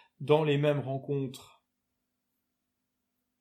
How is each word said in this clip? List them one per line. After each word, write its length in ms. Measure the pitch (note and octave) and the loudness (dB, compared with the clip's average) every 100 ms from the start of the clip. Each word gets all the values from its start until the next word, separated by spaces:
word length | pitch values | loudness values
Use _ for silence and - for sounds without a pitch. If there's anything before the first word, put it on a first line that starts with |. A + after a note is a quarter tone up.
| _ - | _ -12
dans 240 | C3+ D3+ | 2 2
les 140 | D3+ C#3+ | 4 2
mêmes 220 | D3 C#3+ | 2 0
rencontres. 840 | C3+ C3+ C3+ C#3 B2+ B2 - - _ _ _ _ _ _ _ _ _ _ _ _ _ _ _ _ _ _ | -2 -8 -4 -4 -4 -10 -20 -20 _ _ _ _ _ _ _ _ _ _ _ _ _ _ _ _ _ _